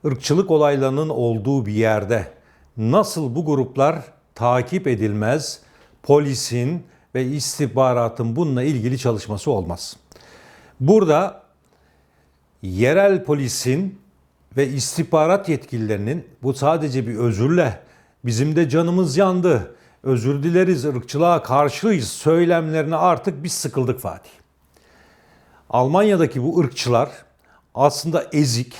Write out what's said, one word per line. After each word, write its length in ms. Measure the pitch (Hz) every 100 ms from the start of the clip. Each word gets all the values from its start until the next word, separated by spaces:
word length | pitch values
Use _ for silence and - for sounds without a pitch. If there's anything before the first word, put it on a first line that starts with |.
| 156
ırkçılık 460 | 127 - 156 190
olaylarının 580 | 156 147 143 135 135 135
olduğu 560 | 117 117 113 107 139 104
bir 80 |
yerde 540 | 107 110 107 101 113 92 - _ _ _ -
nasıl 580 | 110 175 202 165 139 127
bu 100 | 156
gruplar 580 | 139 131 135 143 160 - _ _ -
takip 520 | 120 127 123 185 151
edilmez, 720 | 113 107 104 107 151 - - _ _ _ _
polisin 800 | - 143 143 127 - 123 123 170 - _ _ 127
ve 80 |
istihbaratın 1120 | 131 143 - - 139 120 131 120 117 - 117 151
bununla 280 | 165 123
ilgili 340 | 135 135 113 131
çalışması 540 | 123 110 - 101 -
olmaz. 460 | 110 85 85 - - _ - - - - - - _
Burada 600 | 131 214 180 151 190 - _ _ _ _ _ _ _ _ _ _ _ _
yerel 600 | 95 92 123 170 202 190
polisin 760 | - 147 127 - 127 139 190 - _ _ _ _ _ 127
ve 100 | 139
istihbarat 840 | 139 - - - 160 156 196 196
yetkililerinin 800 | 143 - 120 110 104 104 160 - _
bu 100 | 127
sadece 540 | 135 139 165 151 131 113
bir 80 | 110
özürle 640 | 120 98 127 175 139 98 - _ _ _ 120
"Bizim 300 | 113 147 156
de 140 | 156
canımız 480 | 151 170 180 175 139
yandı, 580 | 190 185 180 131 87 - _ _
özür 400 | 135 123 117 143
dileriz, 420 | 156 175 185 160 147
ırkçılığa 580 | 127 - 143 170 165
karşıyız" 640 | - 131 147 - 220 190 107
söylemlerine 880 | - 151 165 175 165 160 160 151 165
artık 480 | 180 156 - 143
biz 100 | 165
sıkıldık 460 | - 139 135 123 120
Fatih. 320 | 98 80 - _ _ _ _ _ _ _ _ _ _ _ _ _ _
Almanya'daki 760 | 120 131 175 214 190 156 131
bu 160 | 127 170
ırkçılar 500 | 135 - 123 117 139 - _ _ _ _ _ -
aslında 480 | 143 143 165 160 -
ezik 420 | 151 139 117 127 -